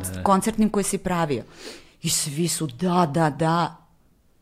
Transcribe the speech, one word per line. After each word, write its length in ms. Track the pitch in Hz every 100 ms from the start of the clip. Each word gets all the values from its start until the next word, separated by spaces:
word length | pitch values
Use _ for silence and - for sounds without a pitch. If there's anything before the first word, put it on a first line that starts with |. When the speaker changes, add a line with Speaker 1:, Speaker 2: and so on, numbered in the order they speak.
| 95
Speaker 1:
Da. 180 | -
Speaker 2:
koncertnim 460 | 202 190 226 220 214
koje 140 | 202
si 140 | 190 196
pravio. 460 | 185 175 156 117 - - - - - _
I 80 | 165
svi 380 | - 156 143 170
su 200 | - 156
da, 400 | 117 180 180 160
da, 220 | 165 156
da. 460 | 139 160 170 160 - _ _ _ _ _ _